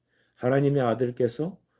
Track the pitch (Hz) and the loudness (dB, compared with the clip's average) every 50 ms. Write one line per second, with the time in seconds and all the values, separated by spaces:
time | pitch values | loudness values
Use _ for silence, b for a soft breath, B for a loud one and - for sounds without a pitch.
0 | _ _ _ _ _ _ _ _ - 127 135 139 143 143 143 139 127 117 113 117 | _ _ _ _ _ _ _ _ -2 0 2 2 2 2 2 2 0 0 0 0
1 | 127 120 123 - 123 117 - - 151 180 202 - _ _ _ | -2 -2 0 0 -2 0 0 -2 -4 -6 -6 -10 _ _ _